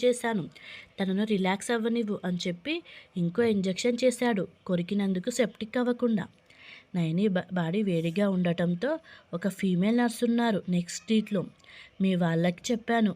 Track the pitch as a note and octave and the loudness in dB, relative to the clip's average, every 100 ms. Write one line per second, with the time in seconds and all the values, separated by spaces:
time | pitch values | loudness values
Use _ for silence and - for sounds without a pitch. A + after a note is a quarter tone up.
0 | B3 A#3+ A#3 A3 D3 - - - - - | 2 2 0 -2 -4 -12 -20 -18 -20 -6
1 | F#3+ F#3+ G#3+ G#3 F#3 G3 - A#3+ A3 A#3 | -2 0 0 2 2 -2 -2 -2 0 0
2 | G#3+ F#3+ F#3 F3+ F#3 F3 C#4+ E4 - - | -2 -2 -2 -2 -4 -6 -4 -6 -6 -20
3 | - - E3+ F3 A#3 G#3 F#3+ F3+ A#3+ A#3+ | -12 -2 -2 2 2 2 0 0 0 2
4 | B3+ B3 B3 G#3 E3+ - - F3 F3 G3+ | 2 2 0 0 -2 -8 -2 -2 0 0
5 | G3 F#3 F#3 A#3+ A3 - A3 B3+ B3 A#3+ | 0 0 -2 0 -2 -2 -6 -2 0 0
6 | A#3+ G#3+ - - _ - - - - F3+ | 0 0 -2 -12 _ -20 -20 -20 -8 -2
7 | E3 E3+ G#3+ F3+ - F3+ E3 F#3+ G#3 E3+ | 0 2 2 0 -2 -2 -2 0 0 0
8 | E3 E3+ G#3 F#3 F3 E3+ F3 F3 B3+ D#4+ | 0 0 0 2 0 0 0 0 -2 -4
9 | - - _ F3 G3 F#3+ G3 F3+ G3 A#3+ | -8 -20 _ -6 -4 -2 0 2 2 2
10 | A#3+ A#3 A#3+ A#3 A#3 G3+ - F3+ F3 - | 2 0 0 2 2 0 0 -2 -2 -10
11 | - A3 G#3+ G3 D3 - - - - _ | 0 0 2 -2 -4 -10 -20 -20 -20 _
12 | F#3+ F3+ F3 E3 F3 F3 - A#3 - A#3 | 0 2 2 2 0 -2 -4 -4 0 2
13 | A3 | 2